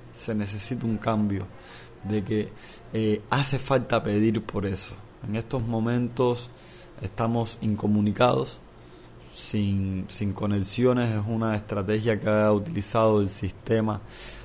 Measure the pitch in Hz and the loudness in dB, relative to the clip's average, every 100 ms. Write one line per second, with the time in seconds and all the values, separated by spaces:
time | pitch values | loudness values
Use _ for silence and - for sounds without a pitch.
0 | - - - 110 101 101 101 123 117 107 | -16 -12 -4 -2 -2 -6 -6 -4 -2 -2
1 | 113 110 104 98 95 - - - - - | 0 2 2 0 -6 -12 -18 -18 -18 -12
2 | 98 107 92 107 104 - - - - 110 | -2 -2 0 0 -2 -6 -18 -18 -8 -2
3 | 110 107 - 123 139 131 - 135 113 117 | 2 0 0 0 0 0 2 0 2 0
4 | 107 104 110 110 107 104 98 92 - - | 2 2 4 2 -2 -4 -2 -4 -6 -12
5 | - - - 107 117 135 113 113 113 123 | -18 -14 -6 -4 -2 -4 -2 0 2 2
6 | 120 120 123 120 - - - - - - | 0 2 2 2 -4 -16 -20 -20 -18 -10
7 | - - 117 117 113 - 110 104 104 104 | -8 -2 0 0 -2 -2 -2 0 2 4
8 | 104 101 123 131 135 - - - - - | 4 4 4 4 0 -8 -20 -20 -20 -20
9 | - - - - - 107 101 98 98 95 | -20 -20 -18 -10 -4 0 2 2 0 -2
10 | 95 - 104 98 104 101 95 - 123 123 | -6 -4 -4 -2 0 0 0 2 4 4
11 | 120 107 104 113 113 107 107 104 98 107 | 2 0 -2 0 0 0 -2 -4 0 0
12 | 113 107 107 107 107 104 98 - 98 113 | 2 0 2 4 6 4 2 -4 0 4
13 | 110 107 101 101 95 - - 113 110 104 | 6 6 2 -2 -6 -6 0 2 2 -2
14 | - - - - | -8 -12 -12 -12